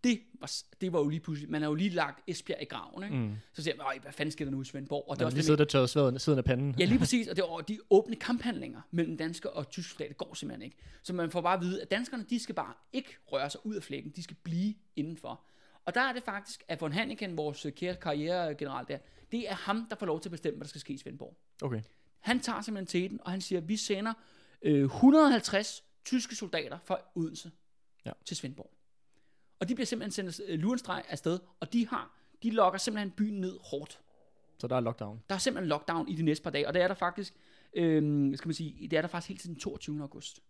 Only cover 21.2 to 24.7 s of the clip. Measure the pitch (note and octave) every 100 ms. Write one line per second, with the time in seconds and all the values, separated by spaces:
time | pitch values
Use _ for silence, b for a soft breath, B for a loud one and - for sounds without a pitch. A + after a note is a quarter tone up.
21.2 | - - _ - C#3+ A2+ A2 b b _
22.2 | - B3 B3 G3+ G#3 G3+ F3+ F3+ F#3+ G#3
23.2 | F#3 F#3+ - F3+ E3 G#3+ - G3 A3 A3
24.2 | b b b b -